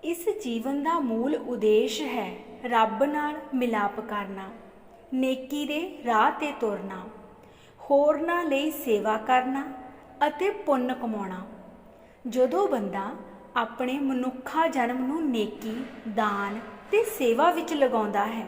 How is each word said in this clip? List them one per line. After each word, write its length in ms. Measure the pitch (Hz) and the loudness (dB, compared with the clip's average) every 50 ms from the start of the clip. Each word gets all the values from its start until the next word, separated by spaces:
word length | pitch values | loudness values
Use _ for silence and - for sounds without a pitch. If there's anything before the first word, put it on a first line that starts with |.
| - | -2
ਇਸ 240 | 302 339 - - 453 392 - - | -4 -4 -2 -2 -2 -2 -2 -2
ਜੀਵਨ 380 | 254 233 226 220 269 277 285 285 | -4 -4 -2 -2 -2 -2 -2 0
ਦਾ 160 | 320 330 339 | 0 0 0
ਮੂਲ 360 | 285 247 220 226 233 277 302 | 0 0 0 0 0 0 0
ਉਦੇਸ਼ 680 | - - - 247 220 202 214 214 214 240 269 - - 311 | -2 -2 -4 -4 0 4 6 6 6 4 2 0 -4 -4
ਹੈ 340 | 262 240 254 202 185 - - - - - - - | -4 -4 -4 -4 -4 -8 -12 -14 -16 -18 -10 -6
ਰੱਬ 400 | 247 240 233 220 214 202 202 277 | 2 4 4 4 4 4 2 2
ਨਾਲ 300 | 294 302 302 294 294 302 302 - - - | 2 2 0 -2 -2 -4 -6 -10 -4 -2
ਮਿਲਾਪ 460 | 262 247 240 226 214 202 202 - - | 0 0 2 2 2 0 0 -2 -4
ਕਰਨਾ, 500 | 214 226 214 208 202 190 196 190 190 190 - - - - - - - - - - - - - | -8 -6 -4 -6 -6 -6 -8 -10 -10 -12 -14 -16 -20 -20 -20 -20 -20 -20 -20 -20 -14 -6 -2
ਨੇਕੀ 520 | 262 262 262 262 262 - - 294 294 294 | 0 0 0 0 -2 -4 -6 -4 -4 -4
ਦੇ 320 | 269 294 302 339 381 - - - | -2 -2 -4 -4 -4 -8 -6 -2
ਰਾਹ 240 | 240 240 220 220 277 | 2 4 6 6 4
'ਤੇ 220 | - - 320 294 277 - | 4 0 -4 -4 -4 -2
ਤੁਰਨਾ, 480 | 240 214 202 190 185 196 190 185 185 - - - - - - - - - - - - - - - - - | -2 -2 -2 -2 -6 -8 -10 -10 -12 -14 -16 -18 -20 -20 -20 -20 -20 -20 -20 -20 -20 -20 -20 -20 -2 4
ਹੋਰਨਾਂ 540 | 285 277 285 294 302 285 311 339 349 349 349 | 4 6 6 6 4 4 2 0 0 0 2
ਲਈ 260 | 320 277 269 285 311 | 2 0 0 0 0
ਸੇਵਾ 460 | 302 - - 262 220 208 196 214 214 | -4 -4 0 2 2 2 4 2 0
ਕਰਨਾ 560 | 220 220 - 254 254 254 262 269 269 285 - - - - - - - - - - - 285 | 0 2 4 4 4 4 2 -2 -4 -4 -6 -10 -12 -14 -16 -18 -20 -20 -20 -4 0 0
ਅਤੇ 240 | 302 302 294 359 392 | 0 0 0 -2 -2
ਪੁੰਨ 440 | - - - - 277 254 247 254 254 | -2 -2 0 0 2 2 2 -2 -2
ਕਮਾਉਣਾ। 520 | 247 240 233 220 208 196 190 185 185 190 - - - - - - - - - - - - - - _ - | -4 -4 -4 -4 -4 -6 -6 -8 -10 -10 -14 -16 -18 -20 -20 -20 -20 -20 -20 -20 -20 -20 -20 -20 _ -10
ਜਦੋਂ 420 | 254 214 254 254 262 226 359 415 370 | -6 2 2 2 4 4 2 2 2
ਬੰਦਾ 420 | 302 240 208 196 180 196 190 202 269 - - - - - - - - | 2 0 0 -2 -4 -4 -4 -6 -8 -10 -12 -16 -18 -20 -20 -6 -2
ਆਪਣੇ 420 | 247 233 220 - - 262 247 262 285 | -2 -2 -2 -2 -4 -4 -2 -2 0
ਮਨੁੱਖਾ 680 | 277 269 262 254 247 262 254 - - - - 311 330 330 | 0 0 0 0 0 -2 -4 -6 -10 -4 0 2 2 2
ਜਨਮ 380 | - 269 240 233 247 254 254 | 2 2 0 0 0 -2 -2
ਨੂੰ 240 | 254 285 330 330 294 | -2 -2 0 0 0
ਨੇਕੀ, 540 | 247 226 208 202 - - - 226 220 240 269 - - - - 233 208 | 2 0 0 -2 -4 -8 -8 -6 -6 -6 -8 -10 -10 -12 -10 -6 -2
ਦਾਨ 460 | 202 220 208 202 202 202 196 202 220 233 - - - - - | 0 0 0 0 0 -2 -4 -4 -6 -8 -10 -14 -16 -8 0
ਤੇ 140 | - 415 453 | 2 2 2
ਸੇਵਾ 460 | 440 - - 285 240 226 233 294 349 | 2 0 0 2 2 4 6 6 4
ਵਿੱਚ 240 | 349 330 320 - 330 | 4 2 -2 -2 2
ਲਗਾਉਂਦਾ 520 | 294 277 254 240 226 214 208 202 202 202 | 2 2 4 4 2 0 0 0 0 0
ਹੈ 200 | 220 226 226 226 | 0 -2 -6 -8